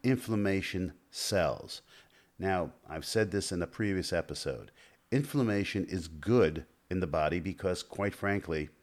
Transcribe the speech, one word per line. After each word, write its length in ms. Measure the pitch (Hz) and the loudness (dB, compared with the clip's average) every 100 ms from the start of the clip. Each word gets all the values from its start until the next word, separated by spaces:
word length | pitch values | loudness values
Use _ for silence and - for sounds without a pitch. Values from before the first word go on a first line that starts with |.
inflammation 880 | 123 127 110 110 101 98 90 92 90 - _ | 4 2 2 0 2 2 0 -2 -4 -6 _
cells. 720 | - - 101 80 60 - - _ - - _ _ - | -8 0 2 2 0 -10 -14 _ -20 -20 _ _ -6
Now, 340 | 95 92 78 - - | 0 0 -2 -8 -12
I've 160 | 80 - | -10 -2
said 260 | 110 104 | 2 2
this 200 | 98 - | 0 -2
in 100 | 90 | -2
a 60 | 85 | -4
previous 440 | - 107 95 90 | -2 0 0 0
episode. 600 | 87 - 76 - 64 52 - - _ _ | -2 -2 -6 -6 -6 -10 -20 -20 _ _
Inflammation 760 | 131 143 147 117 101 95 101 87 | -2 0 0 2 2 0 -2 -2
is 220 | 92 80 | -4 -6
good 560 | 78 98 120 82 78 - _ _ | -6 4 6 6 2 -10 _ _
in 100 | 92 | -2
the 80 | 90 | 0
body 320 | 80 76 87 | 2 2 2
because, 420 | 82 - 95 90 | -2 -2 -2 -2
quite 320 | - - 101 | -6 -4 -4
frankly 560 | - 101 101 - 78 76 _ | -2 -2 0 -2 -4 -4 _